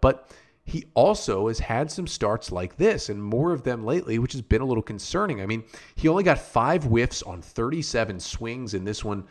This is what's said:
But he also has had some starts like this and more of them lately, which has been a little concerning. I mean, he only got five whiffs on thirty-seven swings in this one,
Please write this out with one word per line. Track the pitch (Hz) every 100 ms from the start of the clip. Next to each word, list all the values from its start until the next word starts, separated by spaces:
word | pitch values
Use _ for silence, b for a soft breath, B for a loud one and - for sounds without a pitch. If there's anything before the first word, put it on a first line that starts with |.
But | 131 - - b b b
he | - 160 -
also | 117 151 214 - 95 110
has | 113
had | - 117 156
some | - -
starts | - 104 113 -
like | 90 90 -
this | 202 208 -
and | 101
more | 104 113 165
of | 156
them | 127 117
lately, | 110 170 - 113
which | 123
has | 135
been | 113 110
a | 135
little | 117
concerning. | - 104 - 175 202 113
I | 98
mean, | 113 113 B B -
he | 156
only | 180
got | 175 143
five | - 120 123 175
whiffs | 139 113 123 -
on | - 87
thirty-seven | - - 117 165 - 117 107 92
swings | - - 113 123 120 98
in |
this | 95 107
one, | 110 101 95